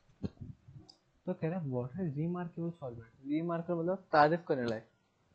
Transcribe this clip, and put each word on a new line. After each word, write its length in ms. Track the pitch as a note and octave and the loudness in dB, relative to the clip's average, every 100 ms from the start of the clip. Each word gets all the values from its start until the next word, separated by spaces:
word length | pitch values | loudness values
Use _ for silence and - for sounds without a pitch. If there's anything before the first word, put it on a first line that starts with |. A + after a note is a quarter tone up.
| - - G3+ - - - - - - - _ _ - | -20 -10 -10 -8 -16 -16 -20 -20 -20 -20 _ _ -8
तो 80 | |
कह 160 | F3+ D#3+ | -2 -2
रहा 100 | F#3 | -2
है 80 | C#3+ | -2
water 320 | B2 B2+ F#3+ | -2 -4 -4
is 180 | F3 C#3 | -2 -2
remarkable 540 | E3+ F3 F3 E3+ E3+ | -2 -2 -6 -6 -6
solvent। 560 | E3+ C3 A#2 A2+ - C3+ | -6 -10 -10 -16 -12 -4
Remarkable 520 | D3+ E3+ E3+ E3+ E3+ | -2 0 -2 -2 0
मतलब 280 | E3+ F#3+ - | 0 -2 4
तारीफ 340 | D#3 D3 E3 - | 6 8 6 2
करने 180 | C#3 A#2+ | 0 0
लायक, 240 | A2 - _ _ _ _ | -2 -6 _ _ _ _